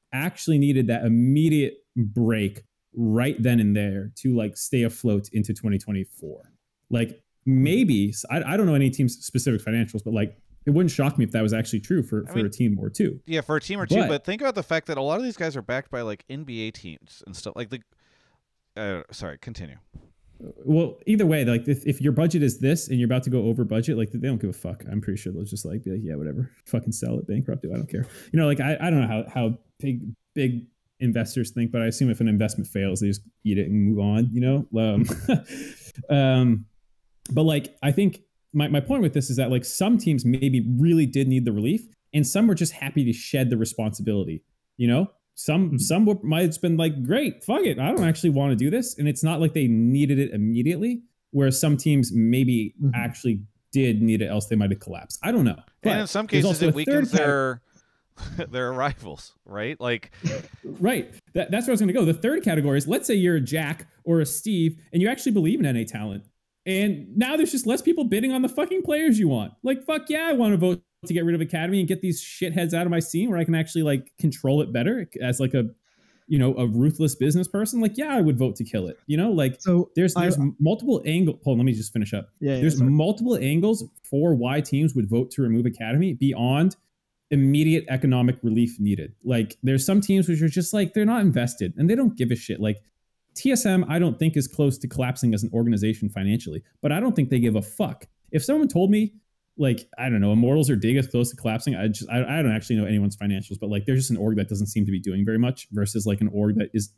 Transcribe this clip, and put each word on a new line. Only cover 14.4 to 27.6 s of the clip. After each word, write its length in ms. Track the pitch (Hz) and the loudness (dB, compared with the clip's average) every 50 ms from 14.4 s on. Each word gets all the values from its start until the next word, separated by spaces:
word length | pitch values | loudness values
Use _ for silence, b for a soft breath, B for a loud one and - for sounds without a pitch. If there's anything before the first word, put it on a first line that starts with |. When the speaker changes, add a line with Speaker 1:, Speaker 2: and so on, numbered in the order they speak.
Speaker 2:
about 140 | 285 269 214 | -4 -4 -4
the 80 | 208 - | -4 -4
fact 240 | - 165 160 - | -4 -4 -4 -4
that 100 | - 151 | -4 -6
a 40 | 135 | -4
lot 160 | 135 147 165 | -2 -2 -2
of 60 | 220 262 | -2 -4
these 120 | 247 208 | -6 -6
guys 220 | - 170 160 139 | -6 -6 -6 -6
are 40 | 131 | -8
backed 300 | 95 - 123 135 - _ | -6 -6 -6 -6 -6 _
by, 100 | - 120 | -10 -8
like, 220 | 117 110 104 - _ - | -8 -8 -10 -10 _ -14
N 140 | 131 147 156 | -14 -14 -12
B 240 | 135 117 113 110 | -12 -10 -8 -8
A 40 | 110 | -10
teams 520 | - - - 85 78 - _ _ - - - | -10 -12 -16 -18 -18 -18 _ _ -20 -20 -20
and 100 | 98 87 | -18 -16
stuff. 180 | - - - - | -14 -14 -12 -10
Like, 140 | - 120 104 | -10 -10 -10
the, 120 | 131 117 - _ _ _ _ _ _ _ _ _ _ _ _ _ _ _ _ _ _ | -12 -14 -14 _ _ _ _ _ _ _ _ _ _ _ _ _ _ _ _ _ _
uh, 240 | 104 107 101 95 85 - - | -8 -6 -6 -6 -6 -8 -12
sorry, 280 | - - 104 82 71 - | -14 -12 -12 -12 -12 -12
continue. 380 | - 127 113 - 90 71 67 - _ _ - - - _ _ _ _ _ _ - - - - - - | -14 -16 -14 -14 -14 -16 -16 -20 _ _ -20 -20 -20 _ _ _ _ _ _ -20 -20 -20 -20 -6 0
Speaker 1:
Well, 340 | 135 156 165 170 165 - - - | 2 2 2 2 0 -4 -4 0
either 200 | 202 220 208 202 | 2 2 4 4
way, 200 | 165 160 147 127 | 4 2 2 2
like, 220 | 120 120 117 120 | 2 2 2 2
if, 180 | 147 139 - - | 0 -2 0 0
if 140 | - 131 - | -2 -2 0
your 100 | 131 151 | 0 2
budget 320 | 120 143 165 170 175 165 143 | 2 2 2 2 2 2 2
is 160 | 120 - - | 2 0 0
this 300 | 127 135 175 165 - - | 0 0 0 0 -2 -2
and 100 | 131 123 | 0 0
you're 80 | 120 | 2
about 160 | 117 127 127 127 | 2 0 0 0
to 60 | 131 | 0
go 140 | 127 123 104 | 0 2 2
over 200 | 113 110 127 117 | 2 0 0 0
budget, 340 | 101 110 113 117 156 135 | 0 0 0 0 0 0
like, 140 | 113 110 104 | -2 -2 -2
they 160 | - 113 127 | -4 -4 -2
don't 140 | 139 123 104 | -2 -2 -2
give 80 | - 95 | -2 -4
a 40 | - | -6
fuck. 300 | - - 85 - - - - | -6 -8 -10 -10 -10 -10 -6
I'm 80 | 101 104 | -6 -4
pretty 180 | 101 107 98 | -4 -4 -6
sure 140 | 104 - 90 | -6 -6 -8
they'll 120 | 95 85 101 | -8 -8 -8
just, 220 | 104 - 104 - | -8 -10 -10 -8
like, 180 | 80 92 117 - | -8 -10 -8 -8
be 80 | 92 | -8
like, 100 | 92 107 107 | -8 -6 -6
"Yeah, 120 | 80 76 | -8 -8
whatever. 360 | 71 78 76 69 120 131 - _ _ _ | -6 -8 -6 -6 -6 -6 -8 _ _ _
Fucking 260 | - - 139 - 139 | -6 -4 -4 -2 -4
sell 260 | - - 120 120 117 | -6 -6 -6 -6 -6
it, 100 | 117 - | -6 -6
bankrupt 360 | - 101 123 131 - - 131 | -4 -4 -4 -4 -4 -6 -8